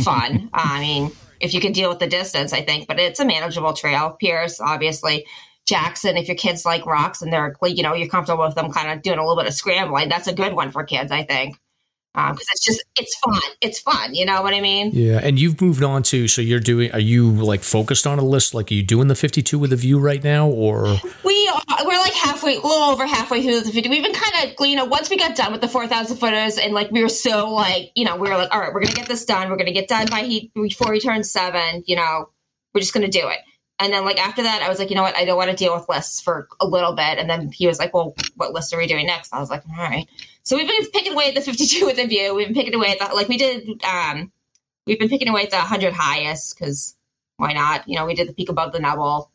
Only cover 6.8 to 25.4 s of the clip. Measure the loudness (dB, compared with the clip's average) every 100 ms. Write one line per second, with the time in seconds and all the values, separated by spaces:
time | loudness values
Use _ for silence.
6.8 | 0 0 0 -2 -2 -2 -2 -2 -2 0
7.8 | 0 -2 0 -2 0 2 2 0 -4 -4
8.8 | -4 -4 -2 0 2 0 0 -2 0 0
9.8 | 0 0 0 -2 -2 -2 -2 0 -2 -4
10.8 | -4 -4 -2 -4 -2 -2 -2 -8 _ _
11.8 | _ _ _ -2 -2 -2 -6 -2 0 -2
12.8 | -2 -6 -6 -2 0 0 -2 -4 -6 -4
13.8 | -2 0 -2 -2 0 2 0 0 0 0
14.8 | 0 2 4 4 2 4 2 4 2 4
15.8 | 2 2 2 2 2 2 2 2 4 4
16.8 | 2 2 4 6 6 4 2 2 2 2
17.8 | 2 2 2 2 2 4 2 0 0 0
18.8 | 4 4 6 4 2 2 2 0 2 2
19.8 | 4 4 4 2 2 4 4 4 2 2
20.8 | 2 2 0 -4 2 4 4 2 0 0
21.8 | 2 2 2 2 0 0 0 0 2 4
22.8 | 4 2 0 -2 0 0 2 0 0 -2
23.8 | 0 0 0 0 0 0 -2 0 0 2
24.8 | 0 0 0 0 0 0